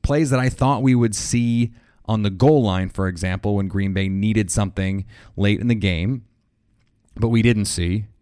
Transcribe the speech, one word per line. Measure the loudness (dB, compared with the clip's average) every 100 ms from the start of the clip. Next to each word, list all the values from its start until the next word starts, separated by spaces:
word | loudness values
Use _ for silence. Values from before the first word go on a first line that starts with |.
plays | -4 0 0
that | 0
I | 0
thought | 0 0 2
we | 2
would | 4 2
see | -2 -4 -2 0 0 -2 -4 _ _
on | -4 -2
the | -2
goal | 2 4 4
line, | 2 0 -2
for | -4 -4
example, | -4 -4 -4 -2 -2
when | -2
Green | -2 -2
Bay | -2 -2
needed | 0 0 0 0
something | 0 -2 -2 -4 -4 -8 -14 -14 -2
late | 0 0
in | 0
the |
game, | 0 0 -2 -2 -6 -10 _ _ _ _ _ _ _ _ -4
but | 0
we | 4
didn't | 4 2
see. | 0 -2 -2 -4 -6 _